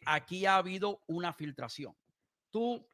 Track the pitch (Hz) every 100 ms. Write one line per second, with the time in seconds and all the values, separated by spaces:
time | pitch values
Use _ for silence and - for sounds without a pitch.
0 | - 151 - 185 190 190 185 185 208 202
1 | - 170 175 - 151 135 120 - 131 -
2 | _ _ _ _ _ 214 233 240 -